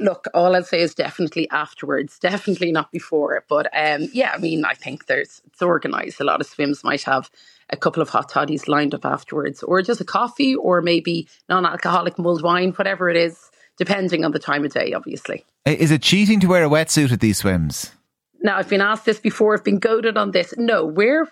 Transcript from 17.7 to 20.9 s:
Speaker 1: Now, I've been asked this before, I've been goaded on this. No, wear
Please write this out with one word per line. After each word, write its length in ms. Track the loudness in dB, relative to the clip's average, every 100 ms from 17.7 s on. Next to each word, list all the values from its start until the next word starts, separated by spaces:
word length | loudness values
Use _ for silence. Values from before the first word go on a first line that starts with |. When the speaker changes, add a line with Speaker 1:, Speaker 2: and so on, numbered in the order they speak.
| -4 -10 -16 _ _ _ -4
Speaker 1:
Now, 140 | -2 0
I've 120 | 0
been 120 | 2
asked 240 | 2 0
this 160 | 0 0
before, 340 | 0 2 2
I've 80 | 2
been 160 | 2 0
goaded 380 | 2 2 2 0
on 160 | 0
this. 200 | 0 -2 -2
No, 280 | 0 0
wear 420 | 0